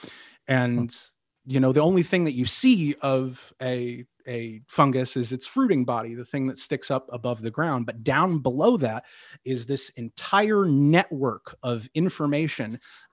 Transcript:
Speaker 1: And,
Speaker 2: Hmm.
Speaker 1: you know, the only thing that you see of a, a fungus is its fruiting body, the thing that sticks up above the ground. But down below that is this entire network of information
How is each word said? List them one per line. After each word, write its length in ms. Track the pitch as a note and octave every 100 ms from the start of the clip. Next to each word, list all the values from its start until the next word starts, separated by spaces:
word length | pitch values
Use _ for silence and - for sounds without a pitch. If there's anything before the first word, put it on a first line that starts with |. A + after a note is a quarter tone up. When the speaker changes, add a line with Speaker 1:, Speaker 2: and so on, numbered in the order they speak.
| - - - _ -
Speaker 1:
And, 420 | C3 B2 A#2+ A#2
Speaker 2:
Hmm. 600 | - - _ _ _ C3+
Speaker 1:
you 80 | C3
know, 120 | C3
the 80 | C#3
only 200 | D#3+ F#3
thing 220 | D#3+ F#3
that 80 | D#3+
you 140 | B2 A#2
see 480 | - C4 G#3+ D3 -
of 500 | C#3 C3 C3 B2+ - -
a, 440 | B2+ B2 A#2+ B2 B2 _ C3
a 360 | A#2+ A#2 A2 -
fungus 500 | - C#3+ B2+ B2+ C3
is 140 | A#2
its 140 | B2+ -
fruiting 380 | C4 B3+ D3
body, 300 | B2 A#2+ A#2
the 100 | A#2
thing 220 | A#2+ C#3+ C3
that 120 | C3
sticks 320 | - C#3+ -
up 180 | C3 -
above 300 | B2 B2 A2+
the 80 | A2+
ground. 360 | D3 E3 C3 A#2
But 160 | A#2
down 360 | A2+ C#3 F3+ D#3+
below 380 | B2+ C3 G#3 A3+
that 260 | A#2+ A2+ - - - -
is 220 | B2+ B2+ A#2
this 240 | C3+ -
entire 720 | - A2+ - - G3 G#3+ G#3
network 920 | F#3 C#3 C#3+ E3+ - D3 C3 G#2 - -
of 260 | B2+ A#2 A2+
information 880 | D#3+ F3+ - D3 C#3+ D#3+ - A2 A#2 - - -